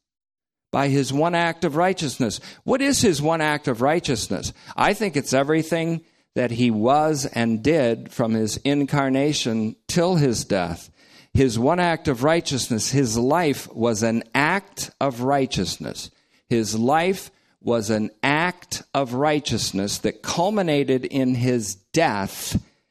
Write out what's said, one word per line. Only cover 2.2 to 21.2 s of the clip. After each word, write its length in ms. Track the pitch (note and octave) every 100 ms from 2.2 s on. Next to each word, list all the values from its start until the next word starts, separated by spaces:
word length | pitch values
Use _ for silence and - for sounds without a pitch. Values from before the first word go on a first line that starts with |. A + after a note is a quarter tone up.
| A#2 - - - -
What 160 | C4
is 200 | C#4 C4+
his 200 | A#3 C#3+
one 200 | D3 E3
act 280 | D3+ D3 C#3+
of 120 | A2+
righteousness? 720 | C3 E3+ - B2 - F2+ - - - -
I 180 | C#3+
think 220 | G3+ G#3 D3
it's 180 | -
everything 680 | C3 C#3 D#3+ D#3+ E3 E3 E3 - _ _
that 180 | - A#2+
he 200 | A#2 B2
was 540 | G#2+ A2+ C#3+ D#3 D3+ C#3
and 360 | A#2+ A#2 A2
did 480 | A#2 D#3+ B2 A2+ -
from 240 | - A#2
his 220 | A2+ A2 -
incarnation 1120 | C#3 C#3+ C#3 D3 C3+ C3 D3 C#3+ B2+ A2+ A2 - -
till 260 | F3 E3+ F3+
his 300 | C#3+ A2 -
death. 440 | G2 E2+ E2 - _ _ - -
His 260 | - C3+ A2+
one 220 | B2+ F3+
act 260 | F3 D#3+ -
of 160 | A#2+
righteousness, 680 | C#3+ E3+ - C3 - A2+ -
his 260 | C3+ C3 A2+
life 520 | B2 D#3+ E3 C3 -
was 280 | A2+ A#2 G#2+
an 220 | A2+ A2+ -
act 580 | B2+ D3+ F#3+ - - - -
of 220 | C#3 A#2+
righteousness. 840 | B2+ C#3 C3 - F2 - C#2+ - - _ _ _ -
His 300 | A#2 G#2+ A2
life 520 | A#2+ D#3 F3 F#3+ - _ _ _
was 280 | - A#2 G#2+
an 220 | G#2+ G#2+ -
act 580 | C3+ D3 F3 - - - -
of 200 | C3+ C3+
righteousness 840 | B2 D3+ D3 C3+ A2+ - F#2+ G2 -
that 220 | A2 -
culminated 840 | - - F3+ G#3+ F3 D3 C3 C3
in 320 | A#2+ C#3